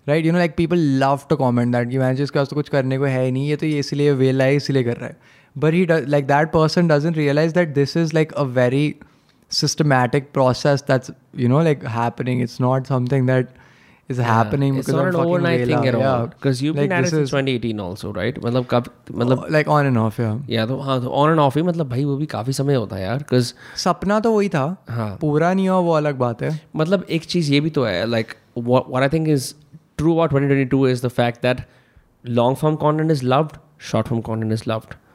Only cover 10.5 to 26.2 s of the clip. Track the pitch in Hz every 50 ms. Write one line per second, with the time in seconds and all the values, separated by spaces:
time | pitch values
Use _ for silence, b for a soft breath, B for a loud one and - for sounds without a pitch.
10.5 | 120 - - 151 143 135 - - 135 127 - - - - _ _ - - 123 120
11.5 | 127 151 165 160 147 - - 127 113 117 117 117 - - 127 127 123 123 123 117
12.5 | - - 127 123 131 131 127 - 135 127 123 123 139 135 127 127 131 127 127 -
13.5 | - b b b b b b b b b b b 131 123 120 117 110 113 113 107
14.5 | - 139 139 139 135 135 - - 135 - 139 139 - - - 170 - - 170 170
15.5 | - 123 123 120 123 120 117 127 120 117 131 135 131 120 117 113 - - - 143
16.5 | 131 120 135 151 160 143 143 135 - - - 175 160 156 143 127 143 139 135 135
17.5 | 131 117 117 117 110 104 101 87 90 - - 98 101 - 92 117 139 - - 117
18.5 | 120 127 123 - 127 120 120 - - _ _ - - - 120 123 131 135 156 -
19.5 | 156 151 147 151 151 147 143 139 127 113 110 113 107 - 120 110 107 120 143 -
20.5 | 117 113 110 113 131 - 143 135 135 127 123 123 - 139 143 156 165 160 143 135
21.5 | 127 147 170 180 165 170 156 127 120 127 143 143 139 135 156 147 - 104 107 131
22.5 | 135 - 139 143 143 127 107 92 101 98 95 92 117 139 143 - - 127 120 120
23.5 | - B B B B B - 185 170 - 175 190 208 220 214 233 220 208 202 196
24.5 | - 147 131 156 185 - _ - 117 120 110 107 98 - 160 151 147 151 165 175
25.5 | 185 190 190 185 185 185 175 170 160 151 151 147 139 127